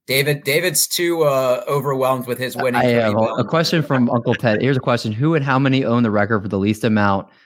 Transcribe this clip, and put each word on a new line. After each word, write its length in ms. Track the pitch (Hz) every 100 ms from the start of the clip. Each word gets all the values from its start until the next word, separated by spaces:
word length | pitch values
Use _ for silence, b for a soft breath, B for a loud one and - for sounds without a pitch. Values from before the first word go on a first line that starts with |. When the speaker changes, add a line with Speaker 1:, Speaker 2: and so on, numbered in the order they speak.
| -
Speaker 1:
David, 360 | 131 143 143
David's 440 | - 151 175 147 -
too, 360 | - 175 170
uh, 400 | 151 135 131 123 -
overwhelmed 600 | 143 139 135 131 131 120
with 100 | 120
his 200 | 127 -
winning 180 | 131 120
Speaker 2:
I 40 | 123
have 280 | 117 113
Speaker 1:
Tony 120 | 104 92
Speaker 2:
a, 80 |
a 20 | -
Speaker 1:
Bell. 80 | 120
Speaker 2:
question 360 | 165 165 170
from 260 | 143 135 120
Uncle 260 | 123 123 117
Ted. 260 | 120 107
Here's 140 | 127 135
a 60 |
question. 300 | 135 120 113
Who 220 | 107 151 165
and 100 | 139
how 120 | 131
many 260 | 139 131 -
own 180 | 120
the 80 | 117
record 300 | 104 101 110
for 80 | 98
the 100 | 98
least 240 | 101 107
amount 460 | 120 107 101 98 - b